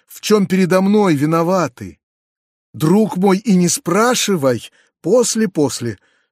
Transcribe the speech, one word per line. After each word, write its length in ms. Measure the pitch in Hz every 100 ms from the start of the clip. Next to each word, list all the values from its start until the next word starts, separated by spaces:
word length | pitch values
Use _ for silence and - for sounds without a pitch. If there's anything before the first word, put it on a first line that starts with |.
| _
в 140 | -
чём 260 | - 208 185
передо 340 | 190 180 185
мной 360 | 190 214 196 147
виноваты?» 840 | 151 165 170 185 147 - 95 - _ _ _ _ _ _ _
«Друг 440 | 117 156 202 220 180
мой, 220 | 196 190
и 180 | 233 185
не 120 | 175
спрашивай, 1040 | - - 185 240 240 - 185 135 120 - _ _ _
после, 480 | 156 240 233 220 214
после, 500 | - 135 - 120 98 _ _ _